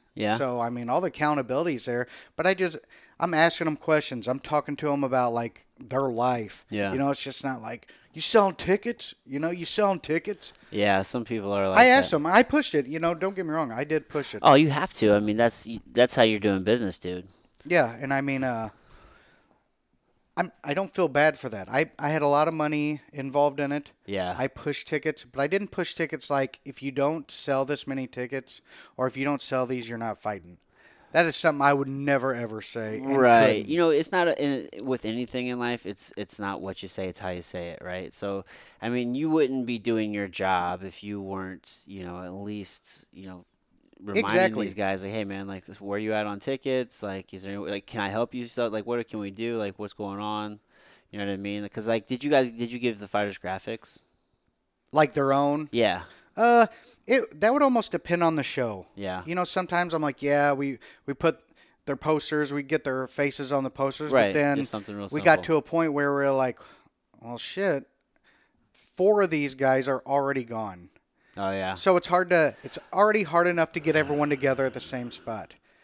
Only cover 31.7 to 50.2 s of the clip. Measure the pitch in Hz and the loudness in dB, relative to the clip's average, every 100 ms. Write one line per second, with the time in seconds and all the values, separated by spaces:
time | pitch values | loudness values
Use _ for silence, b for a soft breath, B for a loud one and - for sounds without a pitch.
31.7 | 139 135 139 143 139 131 120 117 110 - | 4 0 -4 0 2 0 -2 -6 -8 -8
32.7 | 117 107 110 135 135 123 117 110 107 - | -6 -6 -6 0 6 10 10 8 4 0
33.7 | 165 165 147 160 185 170 - 143 131 78 | 2 4 4 2 2 2 2 0 -2 -6
34.7 | - 131 123 107 117 123 127 123 123 120 | -10 -4 -4 -2 -6 -6 -6 -6 -4 -4
35.7 | 120 92 101 - - 101 - 98 98 95 | -4 -8 -12 -12 -10 -10 -6 -6 -6 -8
36.7 | 95 95 - 92 - 95 90 - 90 87 | -10 -10 -8 -8 -6 -8 -8 -8 -10 -10
37.7 | - 90 92 85 - 101 98 - B B | -12 -10 -10 -10 -8 -6 -6 -8 B B
38.7 | B 110 123 120 131 156 160 135 131 123 | B -4 -4 -2 -2 0 2 2 0 -4
39.7 | 117 113 113 107 104 98 85 95 90 87 | -4 0 0 0 -4 -6 -2 0 0 0
40.7 | 90 95 - 101 101 95 95 95 92 - | -6 -10 -14 -10 -10 -8 -8 -8 -12 -16
41.7 | - - 98 90 87 90 95 104 107 95 | -20 -16 -14 -12 -12 -12 -12 -10 -10 -10
42.7 | - - - - - 95 90 - _ _ | -14 -16 -20 -20 -20 -18 -18 -20 _ _
43.7 | _ _ _ 101 101 101 120 185 107 101 | _ _ _ -6 -2 2 4 2 0 -4
44.7 | 101 98 95 98 110 98 98 98 95 - | -2 -2 -2 -6 -6 -6 -8 -10 -12 -16
45.7 | 95 101 101 107 107 104 101 - 135 135 | -14 -8 -4 -2 -2 -4 -6 -6 -6 -2
46.7 | 131 120 - 101 95 - 95 98 101 90 | -4 -4 -8 -10 -10 -12 -14 -12 -10 -8
47.7 | 101 - 117 101 107 120 127 120 - 117 | -8 -8 -6 -4 -2 -4 -6 -8 -4 -4
48.7 | 107 101 120 113 110 101 98 117 117 101 | -4 -4 -6 -6 -8 -10 -8 -6 -4 -6
49.7 | 95 104 - 101 98 | -8 -12 -10 -10 -8